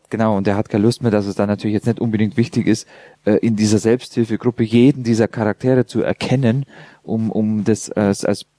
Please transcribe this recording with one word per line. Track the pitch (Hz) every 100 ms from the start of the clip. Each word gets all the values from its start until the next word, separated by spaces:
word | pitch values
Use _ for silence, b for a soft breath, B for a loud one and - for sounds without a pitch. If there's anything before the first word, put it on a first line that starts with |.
| -
genau, | 110 110 98
und | 101
der | 101
hat | -
keine | 107 107
Lust | -
mehr, | 120
dass | 104 101
es | 95
dann | 101
natürlich | 104 107
jetzt | 104 120
nicht | 110
unbedingt | 117 107 107 117
wichtig | 120 120 95
ist, | 113 - B B B 104
äh, |
in | 107 113 107
dieser | 107 107
Selbsthilfegruppe | 110 123 - 123 113 107 123 117
jeden | 110 117 131 135
dieser | 117 113 107
Charaktere | - 107 98 127 127 -
zu | 113
erkennen, | - - - 127 120 135 139 B B B
um, | - 110 110
um | 107 107 107 101
das, | 107 -
äh, | -
als, | 101 98
als | - 104 -